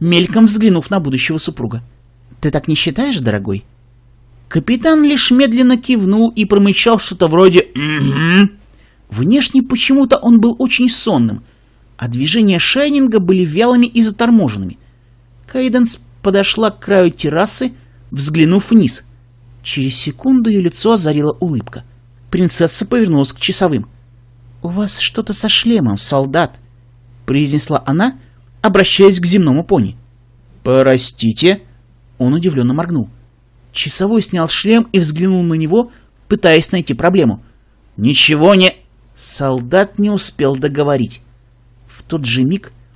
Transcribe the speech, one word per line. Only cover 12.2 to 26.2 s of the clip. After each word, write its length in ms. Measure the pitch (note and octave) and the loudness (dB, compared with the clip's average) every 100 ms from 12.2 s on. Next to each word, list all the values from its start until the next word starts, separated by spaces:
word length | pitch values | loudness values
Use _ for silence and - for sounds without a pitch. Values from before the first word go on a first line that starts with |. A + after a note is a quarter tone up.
| D3 A#3 G#3+ F3 | -2 0 2 2
Шайнинга 640 | - C4 D4 C#4+ C4+ A3 | -2 -2 0 0 2 0
были 240 | F3 F#3+ | 0 0
вялыми 420 | F3 D3+ A#3 B3 A#3+ | 0 0 2 2 2
и 160 | A#3 | 2
заторможенными. 760 | A3 G#3 A#3 A3+ D#3 G#2 F#2+ E2+ _ _ _ _ _ _ - | 0 0 2 2 2 -4 -10 -12 _ _ _ _ _ _ -12
Кайденс 540 | C4 C4 A#3+ A#3+ - - - | -4 -2 0 0 -2 -12 -8
подошла 480 | G3+ G3 G3 - A3 | -2 0 0 0 -2
к 100 | G#3 | -4
краю 300 | - G3 F3+ | 0 2 2
террасы, 640 | - D3+ D3+ G#3 - B3+ - - _ - | 0 -4 -2 -2 -2 -6 -8 -20 _ -14
взглянув 600 | C#3 C#3 D#3 D#3 F#3+ - | -4 -2 2 2 2 2
вниз. 340 | A3+ C#3+ - - - _ _ - - | 2 2 -2 -12 -20 _ _ -20 -20
Через 320 | - - C3+ C3 | -12 -6 -4 -4
секунду 540 | - - C4 C4 A3+ | -6 -6 0 2 2
её 100 | G#3 | 0
лицо 320 | F3 - A3 | 0 0 0
озарила 400 | A3+ D#3 D3+ D3 - | 0 0 0 -2 -2
улыбка. 440 | F3+ C#3 - - - - _ _ - | -4 -4 -6 -14 -20 -20 _ _ -8
Принцесса 540 | F3 F3+ - E3 - G#3+ | -2 -2 -2 -4 -4 -2
повернулась 460 | B3 G#3+ D3+ C3+ | -2 0 0 -2
к 80 | - | -4
часовым. 480 | - G3 F#3 C#3 - _ _ _ _ _ - - | -4 -2 -2 -2 -8 _ _ _ _ _ -20 -14
«У 60 | F3 | -10
вас 300 | F3+ G#3 - | -6 -6 -4
что-то 340 | F3+ - G#3+ | -4 -4 -6
со 160 | G3+ G#3+ | -4 0
шлемом, 480 | - A3+ A#3 B2+ G2+ | 0 2 0 0 -2
солдат», 640 | - C#3 | -2 0